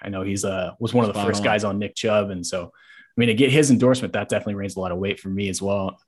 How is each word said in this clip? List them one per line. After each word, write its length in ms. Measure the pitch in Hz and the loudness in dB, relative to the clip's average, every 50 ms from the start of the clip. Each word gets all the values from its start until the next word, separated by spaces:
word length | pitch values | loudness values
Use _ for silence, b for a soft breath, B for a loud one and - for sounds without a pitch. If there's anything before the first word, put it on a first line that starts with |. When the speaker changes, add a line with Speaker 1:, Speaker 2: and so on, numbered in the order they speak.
| - | -12
Speaker 1:
I 60 | 98 | -8
know 140 | 98 95 95 | -8 -6 -4
he's, 220 | 98 98 98 101 | -4 -4 -2 -2
uh, 280 | 101 95 95 92 85 - - | -2 -2 -4 -6 -6 -6 -6
was 140 | 117 110 - | -4 0 2
one 120 | 123 117 | 2 2
of 40 | 104 | 2
the 60 | 101 | 0
Speaker 2:
Spot 120 | 104 101 | -2 -2
Speaker 1:
first 140 | 110 110 104 | -2 -2 0
Speaker 2:
on. 40 | 101 | 0
Speaker 1:
guys 200 | 123 107 107 107 | 0 0 0 0
on 140 | 101 98 101 | -2 -2 -4
Nick 160 | 104 98 - | -4 -6 -6
Chubb, 360 | - - 110 104 107 101 101 | -4 -2 2 2 2 0 0
and 140 | 98 90 87 | -4 -8 -8
so, 200 | - - 92 87 | -6 -6 -6 -8
I 500 | 87 - _ _ - - - - _ _ | -10 -14 _ _ -20 -20 -20 -20 _ _
mean, 120 | - 120 120 | 0 2 2
to 60 | 110 | 4
get 160 | 107 139 131 | 4 4 4
his 200 | 131 156 151 131 | 6 4 6 6
endorsement, 440 | 127 107 123 127 131 127 - 98 - | 6 6 6 4 4 4 0 -2 -4
that 140 | 107 101 - | -4 -2 -2
definitely 280 | - 104 - 107 101 | -2 -2 -2 -4 -6
raised 200 | 98 98 98 - | -6 -6 -6 -6
a 40 | 98 | -6
lot 120 | 95 90 87 | -4 -4 -4
of 60 | 90 | -2
weight 220 | 95 98 98 - | -2 -4 -4 -4
for 80 | - 98 | -6 -6
me 200 | 95 98 101 98 | -4 -4 -2 -4
as 140 | 92 - 95 | -4 -4 -2
well. 360 | 98 101 101 95 92 - - _ | -2 -2 -2 -2 -4 -6 -10 _